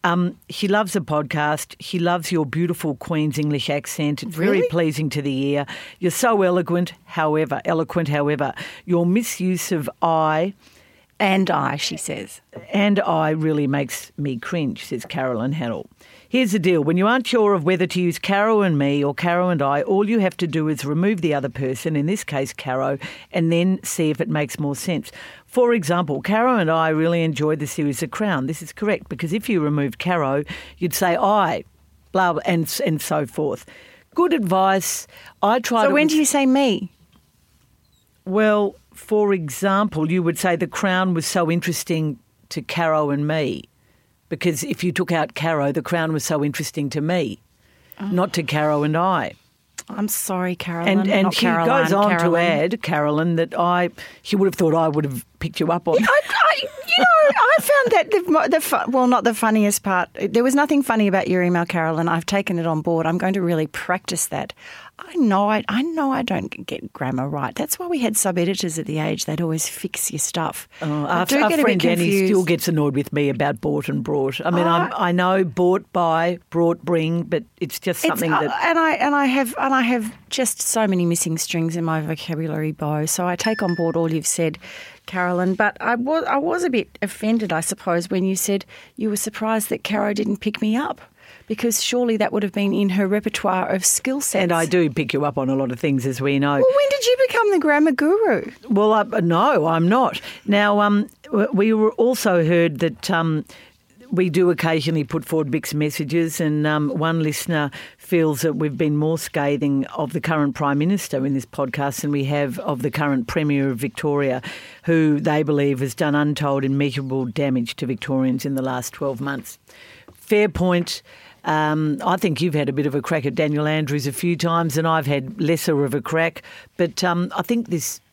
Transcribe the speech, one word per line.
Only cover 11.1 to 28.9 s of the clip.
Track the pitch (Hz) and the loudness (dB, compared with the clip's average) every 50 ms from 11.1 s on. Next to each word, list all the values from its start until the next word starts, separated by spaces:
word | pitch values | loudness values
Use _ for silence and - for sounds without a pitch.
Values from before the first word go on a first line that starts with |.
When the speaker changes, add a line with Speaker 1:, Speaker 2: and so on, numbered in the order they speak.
| _ | _
Speaker 2:
And | _ 214 196 190 190 190 - | _ 0 2 4 2 2 2
I, | 170 147 139 131 131 | 2 0 0 -2 -2
she | 143 - - - | -4 -4 -6 -6
says. | 160 - - 147 113 98 - - - _ _ - - - - - | -8 -8 -8 -8 -10 -10 -14 -18 -20 _ _ -18 -18 -14 -4 -2
Speaker 1:
"And | 208 202 208 202 196 | 0 2 2 2 2
I | - - 170 160 156 156 | 2 2 0 2 2 0
really | 156 160 156 156 156 147 147 | 0 0 0 0 0 0 0
makes | 135 139 143 143 123 - - - - _ | 0 0 -2 -4 -4 -8 -12 -14 -16 _
me | - 143 143 131 | -6 -6 -4 -6
cringe," | 117 - - - 170 151 131 - - - | -6 -6 -6 -4 -4 -4 -4 -6 -8 -10
says | - 135 120 - | -10 -8 -10 -8
Carolyn | - - 165 131 131 123 107 117 143 180 | -8 -6 -4 -4 -2 -2 -2 -2 -4 -4
Hannell. | 160 135 117 110 78 - - _ _ - - - - - | -4 -4 -6 -6 -8 -10 -12 _ _ -20 -20 -20 -20 -10
"Here's | _ - 254 262 202 | _ 0 0 0 2
the | 185 214 | 0 0
deal. | 160 185 180 160 143 | 2 2 2 4 2
When | 156 165 | 2 2
you | 180 190 | 2 2
aren't | 214 240 262 233 | 2 2 0 0
sure | - - 240 214 208 202 | 0 2 2 4 4 2
of | 185 143 | 2 2
whether | 170 185 165 185 | 0 2 2 0
to | - - 185 | -2 0 0
use | 180 175 165 - | 0 0 -2 -2
Caro | - - 196 196 208 220 226 208 202 | -2 0 2 2 2 4 4 2 4
and | 185 160 | 2 2
me | 143 143 139 139 143 | 2 2 2 2 2
or | 143 143 139 | 0 0 -2
Caro | - - 175 175 175 180 | -2 0 0 2 2 2
and | 185 175 147 | 2 0 0
I, | 143 135 139 147 - | 0 0 0 0 0
all | - 196 196 208 202 | 2 2 2 2 2
you | 233 226 | 2 2
have | 196 185 - | 2 0 0
to | - 180 | -2 -4
do | 165 139 165 156 | -2 0 0 0
is | 156 156 127 - | 0 -2 -2 -4
remove | 139 147 160 180 202 220 180 | -4 -2 0 2 0 0 0
the | 160 160 147 | 0 0 0
other | 143 131 | 0 -2
person, | 139 - - 139 127 131 117 - 165 156 | -4 -6 -4 -4 -4 -4 -4 -4 -2 -2
in | 147 143 | 0 0
this | 160 202 214 - | 0 -2 -4 -4
case | - 147 135 139 - | -6 -4 -4 -4 -4
Caro, | - - - 139 127 131 135 135 139 139 - - - - - _ | -8 -12 -8 -6 -4 -2 -2 -2 -4 -6 -8 -14 -16 -18 -20 _
and | - 185 165 165 | -2 0 0 2
then | 170 170 175 190 190 - - | 2 2 2 2 0 -2 -4
see | - - - 165 151 | -8 -4 -2 0 0
if | 151 - | 0 -2
it | 160 | -2
makes | - 160 151 147 135 - - | -2 -2 -2 -2 -4 -6 -6
more | 151 143 143 | -6 -6 -6
sense. | - - 185 170 147 - - - - - - - - _ | -4 -4 -4 -4 -4 -6 -10 -16 -18 -20 -20 -20 -20 _
For | _ - 247 247 240 233 | _ 0 2 4 4 2
example, | 226 160 139 175 175 180 143 147 135 | 0 2 0 0 0 0 -2 -4 -4
Caro | - - 202 220 233 254 254 | -2 0 0 2 4 2 2
and | 220 180 156 | 2 2 2
I | 160 160 160 160 | 2 2 2 2
really | 156 156 160 165 170 170 165 | 2 2 2 2 2 2 0
enjoyed | 160 151 131 151 151 156 143 | 0 0 0 0 0 0 -2
the | 147 | -4
series | 139 - - 151 147 135 - | -6 -4 -2 -2 -2 -2 -2
The | 165 135 | -6 -6
Crown." | - - 214 208 180 139 131 | -4 -4 -2 0 0 0 -2
This | 135 160 - | -4 -6 -8
is | 165 147 - | -10 -16 -10
correct, | - 214 208 | -4 -2 -2